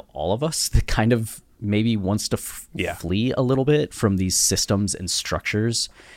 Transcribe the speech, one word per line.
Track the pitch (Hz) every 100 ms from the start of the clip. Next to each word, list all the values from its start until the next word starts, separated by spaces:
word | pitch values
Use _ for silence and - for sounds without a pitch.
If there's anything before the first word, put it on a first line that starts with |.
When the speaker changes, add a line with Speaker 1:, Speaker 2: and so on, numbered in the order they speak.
| -
Speaker 1:
all | 69 82
of | 113
us | 156 - -
that | 117 -
kind | - 113
of | 120 113 - _ -
maybe | 104 104 113 110
wants | 92 107 -
to | 120
f- | - - -
Speaker 2:
Yeah. | - 85
Speaker 1:
flee | 85 85 98 127
a | 131
little | 127 131
bit | 135 151 151
from | - 107 95
these | 92 -
systems | - 95 - 101 101
and | - 90
structures | - - 78 - 107 113 117 - - -